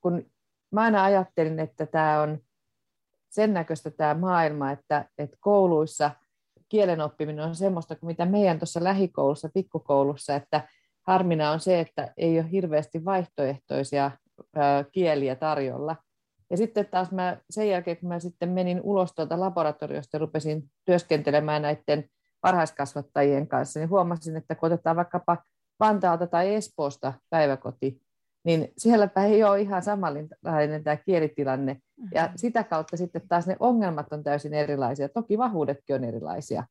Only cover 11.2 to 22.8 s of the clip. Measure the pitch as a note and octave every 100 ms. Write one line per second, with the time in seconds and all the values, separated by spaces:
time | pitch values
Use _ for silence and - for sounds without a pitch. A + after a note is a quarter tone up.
11.2 | F#3 D#3+ D3+ D#3+ F#3+ F3+ E3 - C#3 -
12.2 | E3 E3 D#3+ F#3+ F3+ D3+ D#3 E3+ E3 F#3+
13.2 | F3 - C3+ C#3+ _ C#3 C#3 C#3+ C#3 C3+
14.2 | _ _ - D#3 C#3+ C#3+ C#3+ F#3+ F3 D3
15.2 | C#3 C3 D#3 D3 C3+ B2 D3+ D#3+ _ _
16.2 | _ _ _ F3 A3+ A3 G3 F3+ F#3 F#3+
17.2 | F3+ - _ - G#3+ F#3 F3 E3+ F3 F3
18.2 | F3 - F3 F3+ F3+ F3+ - G3 F3 -
19.2 | D#3 E3+ F#3+ F3 D3+ D3+ D3+ C#3+ C#3+ D3+
20.2 | D#3 D#3 D3+ D#3 D3 _ - F3 E3+ D#3
21.2 | D3 D3 D3+ D3+ D3 D3+ - D3+ D3+ _
22.2 | _ _ - F3+ D#3 -